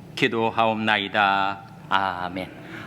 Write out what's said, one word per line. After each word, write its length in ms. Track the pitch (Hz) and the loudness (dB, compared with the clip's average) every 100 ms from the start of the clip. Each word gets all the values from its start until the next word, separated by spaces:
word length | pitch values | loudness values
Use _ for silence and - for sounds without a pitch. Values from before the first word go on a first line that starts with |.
| - - | -14 0
기도하옵나이다. 1500 | 135 117 113 110 113 110 110 107 98 110 101 98 98 98 - - - | 0 2 0 2 2 2 2 2 2 2 4 4 0 -4 -12 -18 -2
아멘. 600 | 98 95 90 90 92 90 - - - | 0 0 -2 -6 -6 -10 -12 -16 -14